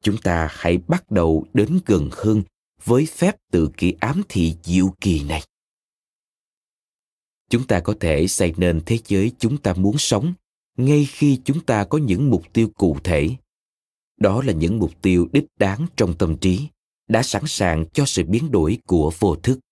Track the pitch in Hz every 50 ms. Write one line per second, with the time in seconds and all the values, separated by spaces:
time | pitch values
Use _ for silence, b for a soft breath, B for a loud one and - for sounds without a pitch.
0 | _ 107 101 110 - 92 87 82 80 78 - - - 85 87 90 87 - 165 180
1 | - _ 113 98 85 82 80 80 - - _ - 101 120 160 185 180 - 107 90
2 | 73 67 65 - - 107 107 107 95 - _ _ _ _ _ _ - - 117 127
3 | 151 156 - - - 185 208 - _ _ - 85 80 78 - - - 87 - -
4 | - 113 131 170 - _ - 104 85 82 80 82 - - 85 92 92 95 - _
5 | - 101 87 78 71 71 76 82 - _ _ _ _ _ _ _ _ _ _ _
6 | _ _ _ _ _ _ _ _ _ _ _ _ _ _ _ _ _ _ _ _
7 | _ _ _ _ _ _ _ _ _ _ - 117 135 - - 90 87 - 104 -
8 | - 85 78 71 80 90 - - 98 87 80 87 92 90 85 80 80 - 113 113
9 | - - 104 95 98 113 - _ - 117 127 147 _ 101 92 87 95 98 107 151
10 | - - - 104 117 170 180 - _ _ _ _ _ _ _ - 123 135 147 147
11 | 147 139 - - - 147 139 131 - - 143 160 - - 123 107 101 - - 151
12 | 151 120 92 90 139 143 117 90 - - _ 113 113 107 - _ 101 90 76 69
13 | - - 87 76 71 82 127 131 _ _ _ _ _ _ _ _ _ _ _ _
14 | _ _ _ _ 104 101 95 117 135 131 95 78 78 85 104 113 98 78 - _
15 | - 95 92 87 87 - - 139 147 - _ _ 104 98 98 107 156 175 _ -
16 | 117 85 85 - 101 85 80 69 - 92 90 98 143 151 _ _ _ _ _ _
17 | _ _ 107 110 123 - - 196 - 156 - - 104 90 82 80 82 - _ -
18 | 143 135 - - 87 73 92 117 143 165 123 98 80 78 104 - _ - 92 85
19 | 76 76 82 - - 101 80 78 - - 131 131 _ _